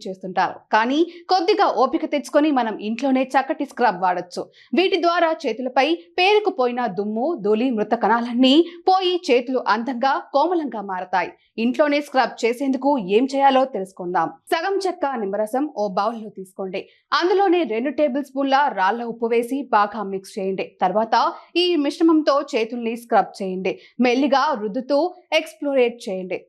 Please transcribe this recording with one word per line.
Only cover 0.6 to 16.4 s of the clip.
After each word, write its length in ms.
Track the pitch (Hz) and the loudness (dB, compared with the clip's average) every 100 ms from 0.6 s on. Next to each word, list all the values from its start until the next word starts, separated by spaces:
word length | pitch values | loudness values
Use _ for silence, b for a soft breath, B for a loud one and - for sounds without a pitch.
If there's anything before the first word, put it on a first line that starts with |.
| - | -2
కానీ 240 | 214 233 285 339 B B | 0 2 0 0 B B
కొద్దిగా 360 | 370 349 415 330 208 | 0 2 2 2 2
ఓపిక 220 | 254 311 - | 0 0 -2
తెచ్చుకొని 380 | 294 - 302 311 262 | -4 0 2 2 2
మనం 160 | 226 202 208 | 0 -4 -6
ఇంట్లోనే 340 | 226 277 262 262 | -4 0 0 0
చక్కటి 320 | 269 262 302 285 | 0 0 -4 -6
స్క్రబ్ 280 | - 233 180 | 0 0 2
వాడొచ్చు. 380 | 185 175 175 196 - b b 240 | -2 -2 -6 -10 -12 b b 0
వీటి 200 | 370 381 | 2 2
ద్వారా 260 | 339 349 330 330 | 0 2 0 0
చేతులపై 420 | 277 220 254 269 277 330 B - | -4 -4 -2 0 0 0 B 0
పేరుకుపోయిన 600 | 370 427 415 - 247 240 233 180 | 4 4 2 0 -2 -2 -4 -4
దుమ్ము, 280 | 208 220 294 302 | -4 -2 -4 -2
ధూళి, 220 | 202 214 262 220 | 0 0 0 -2
మృత 160 | 208 233 | -2 0
కణాలన్నీ 500 | 202 233 240 240 262 294 339 B - | 2 0 0 2 4 6 4 B 2
పోయి 260 | 370 359 359 - | 2 2 0 2
చేతులు 340 | 247 247 254 - | 2 2 -2 0
అందంగా, 380 | 226 233 240 269 320 - | 0 -2 -2 0 0 0
కోమలంగా 480 | 277 320 359 285 226 196 | 0 2 0 -4 -8 -8
మారతాయి. 420 | 185 185 185 170 - b b | -8 -4 -2 -4 -8 b b
ఇంట్లోనే 340 | 233 254 294 285 294 | -2 2 2 0 -2
స్క్రబ్ 300 | 254 226 - | 0 0 0
చేసేందుకు 480 | - 240 277 262 277 285 180 208 | -2 -2 -2 0 0 0 2 2
ఏం 80 | 262 | 2
చేయాలో 300 | 269 277 254 262 | 2 4 4 2
తెలుసుకుందాం. 540 | 208 190 - 175 180 160 - - | -2 -8 -10 -4 -2 -2 -4 -4
సగం 240 | 330 370 392 | -2 -2 -2
చెక్క 220 | 370 349 277 247 | -2 -4 -4 -4
నిమ్మరసం 440 | 196 202 214 254 302 208 | -4 -4 -2 -2 -4 -4
ఓ 40 | 208 185 | -4 0
బౌల్లో 320 | 208 233 214 | -2 -4 -12
తీసుకోండి. 440 | - | -16